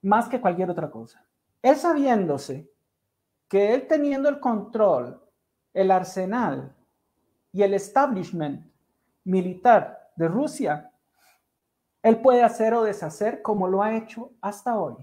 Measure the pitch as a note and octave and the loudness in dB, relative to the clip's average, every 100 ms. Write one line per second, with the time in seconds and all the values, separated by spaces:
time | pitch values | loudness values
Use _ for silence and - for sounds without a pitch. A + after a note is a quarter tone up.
0 | F#3+ G#3+ A#3+ B3+ G#3+ F3 F#3 E3+ D3+ A2+ | 2 0 0 -2 -2 -2 -4 -4 -8 -10
1 | A2+ _ _ _ _ _ B3 D4+ F4 D4+ | -18 _ _ _ _ _ 2 2 2 0
2 | C#4 A3+ F3 C#3 - C#3 D#3 _ _ _ | 2 0 0 -4 -6 -12 -14 _ _ _
3 | _ _ _ _ _ F#3+ G3+ B3 C#4 D#4 | _ _ _ _ _ 0 2 0 0 0
4 | C#4+ C4+ C#4 C#4+ C4 A3 G3+ A3+ G#3 D3 | 0 0 -2 0 -2 -4 -4 0 2 2
5 | B2 - _ _ _ _ _ F#3+ F#3+ F#3 | -2 -12 _ _ _ _ _ -2 2 2
6 | F3+ - F#3 A3+ G#3+ C3+ C3+ _ _ _ | 0 -8 -6 -2 -4 -4 -10 _ _ _
7 | _ _ _ _ _ F#3 G3+ G3 G3 C4 | _ _ _ _ _ 0 0 0 0 0
8 | C#4 G#3 E3+ F3 D3+ C#3 - _ _ _ | 2 0 -6 -6 -6 -8 -14 _ _ _
9 | _ _ - F#3 F3+ F3+ B3 A3 - - | _ _ -2 -2 -2 0 6 6 4 -14
10 | _ - E3 F#3+ D4+ - G3+ D3+ - _ | _ -4 -2 0 -4 -4 -4 -4 -8 _
11 | _ _ _ _ _ _ _ _ _ _ | _ _ _ _ _ _ _ _ _ _
12 | A3 A3+ B3 B3 A#3 A#3 A3 A#3 A3 F#3+ | 2 4 6 6 4 2 0 0 -2 -4
13 | D#3+ - G#3 - - G#3+ F#3 F#3+ G#3+ A3+ | -10 -6 -6 -6 -4 -2 0 0 0 -2
14 | A3 - A#3 _ G3 G#3 - A3+ D#3+ A2+ | -8 -16 -18 _ -12 -8 -6 -4 -6 -10